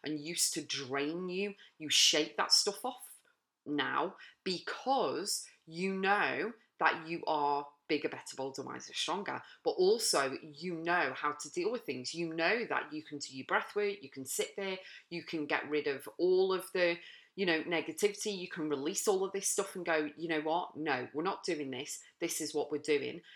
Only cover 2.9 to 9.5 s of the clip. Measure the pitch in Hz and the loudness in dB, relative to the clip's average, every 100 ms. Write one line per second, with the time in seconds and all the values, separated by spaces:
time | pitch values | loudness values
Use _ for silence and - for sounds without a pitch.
2.9 | - - - _ _ _ _ - 147 131 | -8 -16 -20 _ _ _ _ -4 0 2
3.9 | 135 175 - - _ 190 170 - - 262 | 0 -2 -6 -20 _ -6 -4 -6 -6 0
4.9 | 269 156 139 202 - - _ - 165 190 | 2 2 0 -2 -4 -6 _ -12 -2 -2
5.9 | 190 196 202 143 131 208 - _ - 160 | 2 2 4 2 0 -2 -4 _ 2 2
6.9 | 170 160 170 - 151 143 143 147 _ - | 2 -4 -4 2 4 4 2 -2 _ 0
7.9 | 190 156 135 - - 135 135 131 131 - | 0 2 -4 -10 -6 -6 -6 -8 -10 -8
8.9 | - 156 185 202 131 - | -4 -2 -2 -4 -6 -8